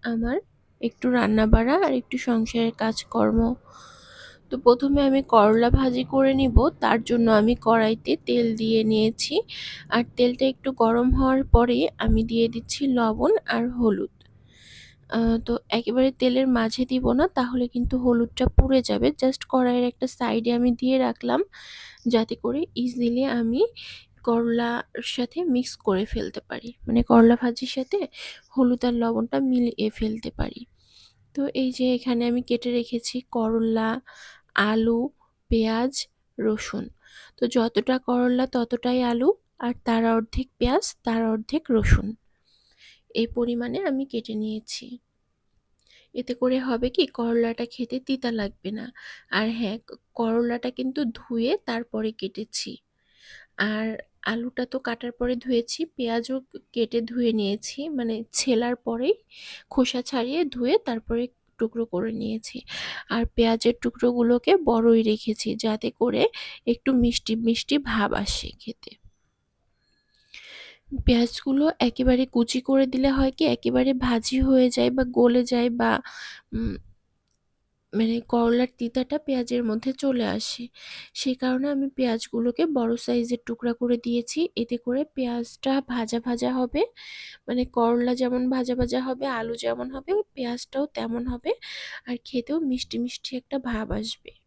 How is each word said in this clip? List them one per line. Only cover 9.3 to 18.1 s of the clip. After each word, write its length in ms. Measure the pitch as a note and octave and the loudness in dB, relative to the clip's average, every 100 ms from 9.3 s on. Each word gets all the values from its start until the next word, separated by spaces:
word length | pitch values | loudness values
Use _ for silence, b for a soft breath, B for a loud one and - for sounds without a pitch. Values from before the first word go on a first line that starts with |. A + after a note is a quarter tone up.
| D#4+ - B B B B | -2 -4 B B B B
আর 140 | A3+ A#3+ - | 0 0 2
তেলটা 280 | B3 B3 C4+ | 0 2 0
একটু 220 | C4 C4+ | 0 -6
গরম 360 | C4 A3+ A#3 B3+ | 0 2 4 2
হওয়ার 300 | C4 C4 C4 | 2 2 2
পরেই 440 | C4+ A#3 A#3+ B3 E4 - | 4 4 6 2 -2 -2
আমি 220 | A3 A3 | 0 2
দিয়ে 220 | A3+ A3+ A3+ | 2 0 0
দিচ্ছি 380 | A3+ - - C#4 | -2 -8 -4 0
লবণ 460 | B3 A3+ A3 D4+ A4 - | 2 0 2 2 2 0
আর 180 | A#3 A#3+ | -2 -2
হলুদ। 440 | B3 A3+ G3+ - - _ _ B B B B B B - | 0 2 2 -2 -10 _ _ B B B B B B -6
আহ, 260 | A3+ A3+ A3+ | 0 2 0
তো 200 | A#3 A#3+ - | -2 -6 -2
একেবারে 400 | A3+ A#3 B3 C4 | -4 0 2 2
তেলের 340 | C4 B3+ B3 C4 | 2 2 2 2
মাঝে 360 | A#3+ A3+ A#3+ | 2 0 -2
দিব 200 | B3 B3+ B3+ | -2 0 2
না, 120 | B3 F#4 | 2 2
তাহলে 360 | - B3 B3 B3 | 0 -2 -2 -2
কিন্তু 260 | A#3+ A#3+ B3+ | -2 -2 0
হলুদটা 460 | B3 | 2